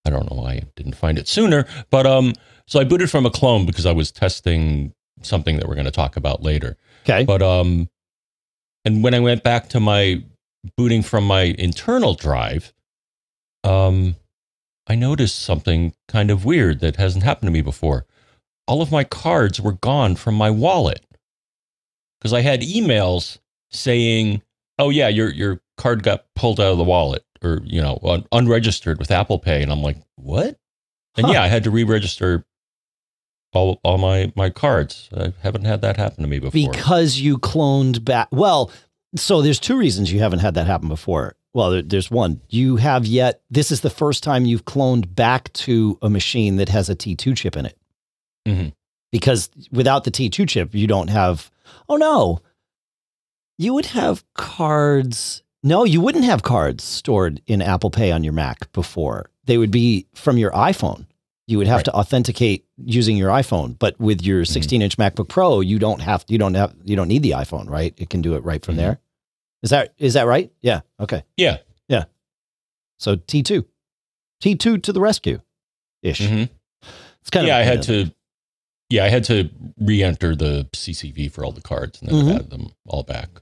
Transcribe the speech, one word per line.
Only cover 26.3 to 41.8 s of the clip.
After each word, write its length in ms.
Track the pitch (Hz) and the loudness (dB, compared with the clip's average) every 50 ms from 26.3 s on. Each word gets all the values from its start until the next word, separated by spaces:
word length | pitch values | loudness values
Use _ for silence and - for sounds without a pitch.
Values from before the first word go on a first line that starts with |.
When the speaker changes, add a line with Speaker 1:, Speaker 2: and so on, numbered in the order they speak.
| _ | _
Speaker 1:
pulled 260 | - - 117 104 101 | -2 -2 -2 0 2
out 120 | 104 95 | 2 2
of 60 | 92 85 | 2 2
the 60 | 85 | 2
wallet 400 | 90 90 87 78 69 67 - - _ _ _ | 2 2 2 2 0 -4 -6 -10 _ _ _
or, 180 | - 87 80 78 - | -4 -4 -2 -2 -4
you 160 | - - 85 | -4 -2 -2
know, 180 | 78 71 65 - | 0 0 -2 -2
un-, 240 | - 87 87 90 - - | -2 -2 -2 -2 -2 0
unregistered 680 | - 120 120 117 117 117 113 113 - - - 85 78 73 | 0 2 2 4 2 2 2 0 -2 -2 -4 -4 -4 -4
with 120 | 73 76 | -2 0
Apple 280 | 95 87 82 - 104 82 | 0 0 2 0 -2 -2
Pay." 240 | - 87 78 71 | 0 0 0 0
And 80 | 71 69 | 0 -2
I'm 120 | 73 73 | -2 -2
like, 160 | 73 73 71 73 _ _ _ | -2 -4 -4 -6 _ _ _
"What?" 420 | - 65 67 76 113 185 269 294 _ _ _ _ _ _ _ _ _ _ _ _ | -18 -10 -4 -4 -2 -2 -4 -6 _ _ _ _ _ _ _ _ _ _ _ _
And 100 | - 233 | 0 2
Speaker 2:
Huh. 60 | 156 196 | 4 4
Speaker 1:
yeah, 80 | 151 | 4
I 60 | 95 92 | 4 4
had 160 | 113 113 104 | 2 2 2
to 60 | 113 | 2
re-register 760 | 104 117 117 107 110 107 101 92 - - - 90 87 82 - _ _ _ _ _ _ _ _ _ _ _ _ _ _ _ _ _ _ _ _ _ | 0 2 2 2 2 0 0 -4 -6 -2 0 0 0 0 -4 _ _ _ _ _ _ _ _ _ _ _ _ _ _ _ _ _ _ _ _ _
all, 280 | - 92 95 95 90 - | 0 0 2 2 0 0
all 160 | - - 92 95 | 0 0 2 2
my, 340 | 95 92 95 95 95 92 - | 2 2 0 0 -2 -2 -2
my 120 | 101 95 92 | -2 -4 -4
cards. 580 | - - - 117 123 90 73 - - - - - - | -2 -2 -2 0 0 0 -2 -4 -8 -18 -20 -12 -8
I 160 | - 87 90 92 - | -6 -6 -6 -8 -6
haven't 220 | - - 107 104 98 | -6 -6 -6 -2 -2
had 160 | 110 107 104 | -2 -2 -2
that 140 | - 107 101 | -2 -2 -2
happen 260 | 107 104 - - - | -2 -4 -4 -4 -6
to 60 | 78 73 | -6 -4
me 100 | 71 69 | -4 -4
before. 320 | - 135 139 160 147 131 | -4 -2 0 0 0 0
Speaker 2:
Because 460 | 127 - - 143 185 170 165 151 123 135 | -4 -2 0 2 2 2 2 2 0 0
you 200 | 135 147 139 123 | 0 0 0 0
cloned 640 | - - - 160 151 139 135 139 135 131 123 113 113 | -2 -2 0 0 2 2 2 2 2 2 0 -2 -2
back. 240 | 135 127 117 113 - | 0 0 0 0 -2
Well, 400 | 127 131 202 202 170 143 123 - - - _ _ _ _ _ _ - | 0 2 2 4 4 2 0 -2 -6 -20 _ _ _ _ _ _ -8
so 260 | 165 - - 202 160 | -6 0 2 2 4
there's 160 | 139 151 139 - | 4 2 2 0
two 180 | - - 254 | 0 -2 0
reasons 360 | 269 220 139 92 95 101 80 | 2 2 0 0 0 -2 0
you 80 | 90 104 | 0 0
haven't 180 | 107 104 87 87 | 0 0 0 0
had 160 | 95 101 80 | 0 0 0
that 120 | 87 82 92 | 0 0 0
happen 200 | 95 82 - 80 | 0 -2 -2 -4
before. 460 | 76 78 - - 90 76 64 - - _ _ _ | -6 -6 -4 -2 -2 -2 -2 -4 -10 _ _ _
Well, 200 | - 123 104 90 | -2 0 0 2
there, 100 | 92 92 | 0 -2